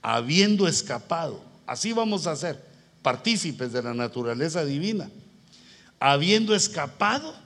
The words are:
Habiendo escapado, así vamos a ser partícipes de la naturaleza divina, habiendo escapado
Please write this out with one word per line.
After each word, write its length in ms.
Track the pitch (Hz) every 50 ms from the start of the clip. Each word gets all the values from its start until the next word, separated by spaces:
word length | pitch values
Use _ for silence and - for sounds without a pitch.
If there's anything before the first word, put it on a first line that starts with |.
Habiendo 640 | - 117 113 117 120 123 156 185 196 208 214 190 202
escapado, 720 | 170 - - - - 127 117 - - 170 165 165 143 110 - - - - - _
así 260 | - 123 - - 220 233
vamos 320 | 226 226 220 208 190 151
a 100 | 170 156
ser 240 | - 170 170 143 - - - - - _ _ _ _ _
partícipes 680 | 135 123 123 - 226 233 196 - 165 131 - 127 123
de 120 | 113 123 117
la 100 | 120 120
naturaleza 720 | 120 120 113 - 127 120 117 117 120 147 165 156 180 156
divina, 460 | 143 139 143 170 208 226 202 147 - - - - - - - _ _ - - - - - - - - _ _
habiendo 560 | - 135 143 143 151 180 208 220 226 214 214
escapado 800 | 196 - - 214 165 143 143 - - 202 208 233 285 302 320 - - -